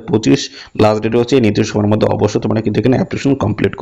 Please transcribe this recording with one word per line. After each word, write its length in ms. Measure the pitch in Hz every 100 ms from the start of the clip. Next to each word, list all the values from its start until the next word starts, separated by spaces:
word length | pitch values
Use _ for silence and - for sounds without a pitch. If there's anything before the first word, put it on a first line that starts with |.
| -
পঁচিশ, 300 | 113 135 135 - - - -
লাস্ট 160 | 104 107
ডেট 100 | 110 117
হচ্ছে। 160 | 120 139
এই 60 | 110
নির্দিষ্ট 240 | 104 110
সময়ের 180 | 113 104
মধ্যে 160 | 107 - -
অবশ্যই 260 | 104 -
তোমরা 160 | 113 110 110
কিন্তু 120 | 107
এখানে 140 | 113 127
অ্যাপ্লিকেশন 320 | 185 98 139 135
কমপ্লিট 300 | 107 104 101 -